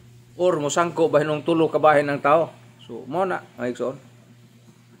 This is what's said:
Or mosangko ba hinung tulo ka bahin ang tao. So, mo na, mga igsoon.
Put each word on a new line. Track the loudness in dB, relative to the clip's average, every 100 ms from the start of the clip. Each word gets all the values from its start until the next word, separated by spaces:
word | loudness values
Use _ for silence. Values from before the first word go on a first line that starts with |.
| -20 -20 -20
Or | -2 0 0
mosangko | -2 -2 -2 0 2
ba | 2
hinung | 0 -2 0
tulo | 2 2
ka | 4
bahin | 4 4 2
ang | -2
tao. | 2 2 0 -8 -20 -20
So, | -18 -16 -8
mo | -4
na, | -4 -6 -12
mga | -8 -8
igsoon. | -6 -8 -8 -20 _ _ -20 _ _ -20 _ _ _